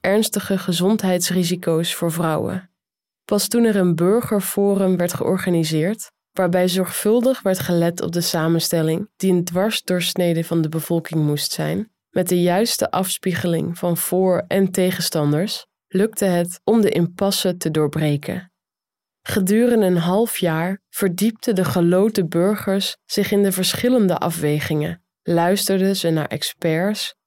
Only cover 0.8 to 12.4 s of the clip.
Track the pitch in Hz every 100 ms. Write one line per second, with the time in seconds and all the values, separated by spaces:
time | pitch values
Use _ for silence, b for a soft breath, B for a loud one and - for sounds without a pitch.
0.8 | 180 214 190 180 180 180 170 180 180 165
1.8 | 170 - 170 165 165 151 - 185 - _
2.8 | _ _ _ _ - 208 - 240 233 202
3.8 | 180 165 175 226 240 208 190 - 202 196
4.8 | 190 185 175 - - 185 185 170 156 160
5.8 | 170 220 - _ _ - 180 180 180 180
6.8 | 180 - 208 240 240 262 196 190 - 170
7.8 | 170 170 - 175 165 170 160 165 160 170
8.8 | 160 165 208 - 190 180 175 175 214 -
9.8 | - 180 170 - 175 165 165 170 156 160
10.8 | 156 170 165 160 151 147 - - 156 175
11.8 | 220 _ _ - 180 180